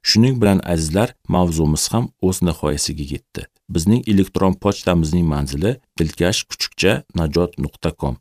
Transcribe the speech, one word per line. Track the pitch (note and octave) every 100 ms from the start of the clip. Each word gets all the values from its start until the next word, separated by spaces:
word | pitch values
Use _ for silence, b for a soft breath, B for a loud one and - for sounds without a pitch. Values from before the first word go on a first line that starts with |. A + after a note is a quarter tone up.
| -
Shuning | G#2+ B2 B2+
bilan, | G2+ F#2+
azizlar, | - E2+ D#2 F2+ A#2 - -
mavzumiz | F2 F2+ D#2+ D2+ D2+ -
ham | A2+ B2 _
o'z | F#2 F#2
nihoyasiga | F2 D#2+ D2+ D2 - D2+
yetdi. | C#2+ C#2+ _ - B1 _ -
Bizning | E2+ E2 A#2+ A#2
elektron | G2 F#2+ - F#2+
pochtamizning | F#2 G2+ - - F2 D#2 F2 E2
manzili | D2 C#2 C#2+ G2 C3+ _ -
dilkash | E2 - F2 A2
kuchukcha | - - - - F2 - - E2+
najot | D#2+ E2 F2 -
nuqta | C#2 - D#2+
com. | - D2 B1